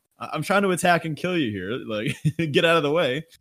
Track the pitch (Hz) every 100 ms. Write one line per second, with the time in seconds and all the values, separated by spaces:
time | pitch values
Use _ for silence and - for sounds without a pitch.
0 | _ - 113 156 151 190 196 180 180 165
1 | 165 147 180 180 120 101 92 131 110 107
2 | 131 - 151 - 165 143 170 165 143 156
3 | 127 131 - -